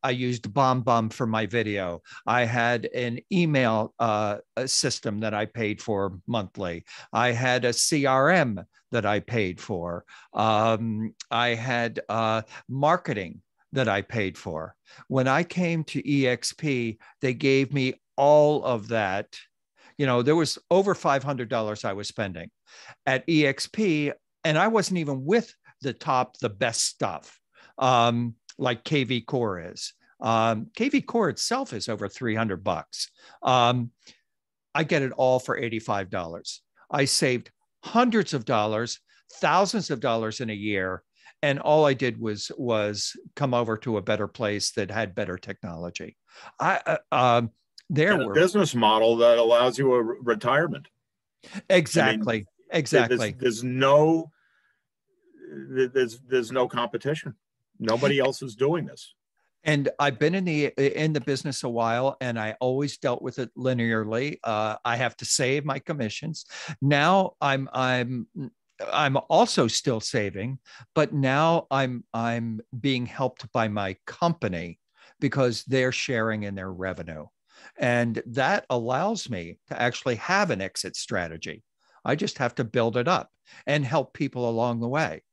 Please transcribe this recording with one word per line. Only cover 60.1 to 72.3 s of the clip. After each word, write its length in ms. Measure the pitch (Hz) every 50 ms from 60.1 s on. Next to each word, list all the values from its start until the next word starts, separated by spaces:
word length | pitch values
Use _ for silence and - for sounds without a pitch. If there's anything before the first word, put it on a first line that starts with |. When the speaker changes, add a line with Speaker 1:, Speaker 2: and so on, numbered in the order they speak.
| 127 113
Speaker 1:
been 160 | 147 156 175
in 100 | 196 185
the, 220 | 180 156 147 147 135 -
in 360 | - 139 139 - - 151 160
the 80 | 156 143
business 420 | 120 - 139 131 - 151 127 -
a 60 | - 131
while, 480 | 117 117 117 113 113 120 131 135 131 _
and 160 | 131 123 117
I 200 | 113 107 110 110 -
always 360 | 127 127 127 135 147 139 - -
dealt 240 | - 139 123 -
with 160 | - 127 123 -
it 120 | 127 113 _
linearly. 840 | - 127 127 127 120 117 117 113 110 110 107 110 117 135 147 151 -
Uh, 340 | - 113 110 107 107 107 107 - _
I 120 | 120 117
have 200 | 117 127 117 - -
to 60 | 123
save 400 | - - - 143 123 135 147 143
my 140 | 147 135 147
commissions. 680 | - - 160 143 120 107 - - 143 160 156 - - _ - - - - 147 -
Now 540 | - 139 147 143 147 165 190 196 190 190 - _
I'm, 280 | - 143 135 135 135 131
I'm, 540 | - 127 131 127 127 127 123 120 127 123 110 _ _ - 135 123 _ _ _ _ _ _ - -
I'm 240 | - 135 151 139 135 139 - _
also 400 | 160 170 233 240 - - 139 113
still 320 | - - - 147 123 110
saving, 580 | - - - 123 104 98 92 95 101 123 135 131 _ - - - - _ _
but 160 | 160 151 -
now 560 | - 147 135 131 131 143 156 165 170 170 - _
I'm, 320 | 135 135 135 131 123 120 - _
I'm 480 | - 117 117 117